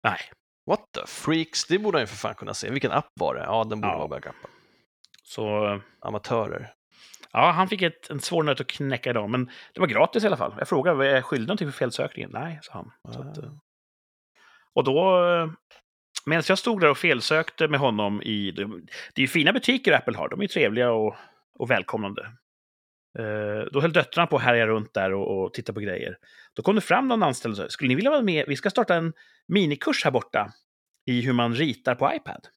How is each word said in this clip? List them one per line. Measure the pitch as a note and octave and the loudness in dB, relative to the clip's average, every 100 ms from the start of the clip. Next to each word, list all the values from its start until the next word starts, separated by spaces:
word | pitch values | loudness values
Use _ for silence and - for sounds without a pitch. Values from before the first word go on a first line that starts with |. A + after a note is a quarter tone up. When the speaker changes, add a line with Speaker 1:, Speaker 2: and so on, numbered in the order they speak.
Speaker 1:
Nej. | A2+ F#2 - - _ _ - | -2 -2 -10 -20 _ _ -4
Speaker 2:
What | - - | -4 -4
the | - - | -10 -10
freaks? | - - D#3+ D#3+ - - | -6 -2 0 -2 -6 0
Det | F#3+ | 0
borde | G#3+ E3 | 2 0
han | |
ju | G#2+ | -2
för | - | -6
fan | A2 G#2+ | -8 -8
kunna | G#2 | -10
se. | G#2+ G2+ | -8 -6
Vilken | C3+ C3 | -2 0
app | C#3 - - | 0 -2 -4
var | D#2 B1+ | -4 -2
det? | |
Ja, | - A2+ | -2 -2
den | A2 G#2+ | -2 -2
borde | G#2 | -2
Speaker 1:
Ja. | D#2 | -2
Speaker 2:
vara | D2+ | -6
backuppen. | C2+ - - - _ _ _ _ _ _ _ | -8 -12 -18 -20 _ _ _ _ _ _ _
Speaker 1:
Så | - - G#2+ G#2 G#2 G2+ - _ | -16 -6 -2 0 0 -2 -8 _
Speaker 2:
Amatörer. | - G#2 - A#2 G#2+ - - _ _ _ - - - | -8 -8 -2 -2 -2 -6 -12 _ _ _ -20 -20 -4
Speaker 1:
ja, | A2+ D#3+ | 4 4
han | E3 F#3+ | 4 0
fick | G3+ | 2
ett, | E3+ - - | -2 -2 -10
en | D3 | -8
svår | - E3+ | -2 0
nöt | D3+ C3 | 2 0
att | B2+ | -4
knäcka | - C#3 B2 C3 | -4 -4 -2 -2
idag, | A#2 G#2 | -2 0
men | B2+ B2 - - | -2 -4 -10 -18
det | - | -2
var | F3+ | 2
gratis | A2 E3 A#3 | 4 4 4
i | G#3 | 0
alla | D3 | 0
fall. | F2 G#2+ | -2 -4
Jag | - | -2
frågade, | D#3 D#3+ D3 C3+ | 2 2 2 4
"Är | C3+ | 2
jag | B2+ | 2
skyldig | C3+ A2+ | -2 -2
någonting | G#3+ D3+ | -2 -4
för | - | -2
felsökningen?" | B2+ - C#3+ - - | -4 -2 -6 -6 -10
"Nej", | - D#3+ D3+ | -8 -10 -12
sa | - | -14
han. | F#2+ - _ - | -16 -16 _ -16
Så | A#2 | -14
att, | C3+ D#3 | -12 -14
Speaker 2:
Ja. | |
Speaker 1:
eh. | A#2+ - _ _ _ _ _ _ _ _ - _ _ - | -16 -18 _ _ _ _ _ _ _ _ -20 _ _ 0
Och | |
då, | C3 C#3 F#3+ F3+ F3 | 2 4 4 4 4
eh, | F3 D#3+ D#3 _ - _ _ _ - - | 2 -2 -8 _ -20 _ _ _ -10 -2
medan | E3 D#3 | 0 2
jag | F#3+ | 0
stod | B3 G#3+ | 2 4
där | D#3 | 4
och | C3+ | 4
felsökte | F3 B2+ - D#3 E3 - D#3 | 2 2 2 0 0 0 0
med | C#3+ | 4
honom | C#3 G#2+ G#2 G#2 | 2 2 0 -2
i... | G2+ G#2+ G2 | -2 -2 -4
Det, | E2 G2+ F2+ D#2 - - | -6 -8 -10 -16 -18 -8
det | - | 0
är | |
ju | C3 | 2
fina | E3+ D3+ | 4 2
butiker | A#3+ - B3+ G3 | 2 0 2 4
Apple | C#3+ - C3+ | 4 2 -4
har, | D2 | -6
de | - | -4
är | |
ju | G3+ | -2
trevliga | F3+ A2+ A2 B2 | 2 2 4 2
och, | A2+ G#2+ - - _ _ _ | 2 0 -4 -20 _ _ _
och | A#2+ | 0
välkomnande. | A2+ F#2 A2 G2+ G2+ A2 A#2 _ _ _ _ _ _ _ - | 0 0 -4 -4 -8 -12 -20 _ _ _ _ _ _ _ -10
Eh, | A2 G#2+ G#2 G#2+ - | -6 -6 -4 -6 -2
då | C#3 | 0
höll | E3 | 2
döttrarna | D#3+ C#3 - E3+ | 2 0 0 2
på | C3+ | 2
att | |
härja | B2 A#2+ A2 | 4 4 4
runt | A2 G#2+ | 2 0
där | G#2+ F#2+ | -2 0
och, | G2 G2 G2 | 0 -2 -2
och | F#2 | -2
titta | - - | -6 -8
på | G#2 | -6
grejer. | G2+ F2+ - - _ - - | -6 -6 -8 -12 _ -20 -14
Då | - | -2
kom | D3+ G#3+ | 2 2
det | |
fram | - F#3 C4 | 2 2 2
någon | A3+ | 2
anställd | E3 B2+ A#2 | 2 0 -4
och | G2+ | -6
sa, | D#2+ | -8
"Skulle | - C3 | -2 0
ni | C3 | 2
vilja | B3 | 2
vara | D4+ | 2
med? | G#3+ D#3 D3 | 2 0 -2
Vi | C3+ | -2
ska | G#3 | 0
starta | - G#3+ E3+ | 0 2 2
en | E3 - - _ - | 0 -6 -20 _ 0
minikurs | G3 D#3+ C#3+ - C#4 | 2 4 0 0 0
här | D3 | 2
borta | B2+ - - G2+ _ _ _ _ _ - | 0 0 -2 -4 _ _ _ _ _ -2
i | B2 | 0
hur | B2+ | 2
man | B2 A#2 A#2 | 2 2 0
ritar | D#3 A2 - A#2+ | -2 0 -2 0
på | C3+ | 0
iPad." | D#4+ - - - | -2 -8 -14 -16